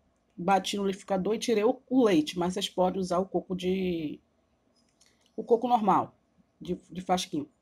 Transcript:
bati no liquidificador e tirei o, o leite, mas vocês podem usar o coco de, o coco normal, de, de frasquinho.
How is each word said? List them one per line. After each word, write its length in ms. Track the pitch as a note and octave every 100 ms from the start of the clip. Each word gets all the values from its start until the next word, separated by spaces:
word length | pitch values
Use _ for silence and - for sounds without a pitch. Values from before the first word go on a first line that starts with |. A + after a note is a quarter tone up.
| _ _ _ -
bati 400 | F3 F#3+ F#3 G3+
no 80 |
liquidificador 520 | G3 F#3+ - G3 F#3 A3
e 40 |
tirei 240 | - G#3+
o, 160 | G#3+ C4+ _
o 140 | C4
leite, 340 | A3 E3 D3+ F3+
mas 160 | F3
vocês 140 | F#3+ -
podem 320 | - F3+ F#3
usar 200 | F3+ F3
o 60 | F#3
coco 300 | F3 - F3+
de, 640 | F3+ F#3+ F3+ E3 D3+ - _ _ _ _ _ _ _ _ _ _ _ -
o 60 |
coco 260 | A3 A3+ A#3+
normal, 440 | B3 G#3 D#3 - _ _ _ _ _
de, 180 | D#3+ F3+ -
de 80 | E3+
frasquinho. 480 | - F3+ - D#3 C#3 _